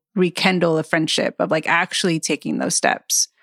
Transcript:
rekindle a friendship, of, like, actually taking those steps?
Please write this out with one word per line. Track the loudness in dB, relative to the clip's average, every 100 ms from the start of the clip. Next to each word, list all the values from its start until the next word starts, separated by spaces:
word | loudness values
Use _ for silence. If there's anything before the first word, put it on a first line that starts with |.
| _
rekindle | 0 0 2 0 2 2 0
a |
friendship, | 0 0 0 0 -2 -2
of, | 0
like, | 0 0
actually | 0 0 -2 -2 -2
taking | -2 -4 -4 -4
those | -2 0
steps? | 0 0 -2 -2 -2 _